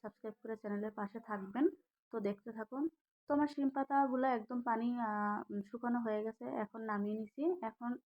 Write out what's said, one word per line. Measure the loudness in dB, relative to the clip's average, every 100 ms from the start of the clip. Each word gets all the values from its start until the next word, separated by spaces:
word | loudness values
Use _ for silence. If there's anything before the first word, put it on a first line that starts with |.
সাবস্ক্রাইব | -10 -10 -12 -10
করে | -8 -6
চ্যানেলের | -4 -2 -4
পাশে | -4 -6 -6
থাকবেন। | -6 -6 -4 2 2 2 _ _ _
তো | -4
দেখতে | -2 -2 -6
থাকুন। | -10 -6 -2 -4 -4 _ _ 0
তো |
আমার | 4 4
সিম | 2 0
পাতাগুলো | 2 2 4 4 4 2
একদম | 2 0 -2
পানি, | 0 2 0 0
আহ, | 0 0 2 0 -2
উম, | -6
শুকানো | -6 -4 0 2
হয়ে | 2 0
গেছে, | 0 -4
এখন | -4 -2 -4 -4
নামিয়ে | -2 0 0
নিছি। | -2 -4 -2 0 0
এখন | -4 -6 -4 -4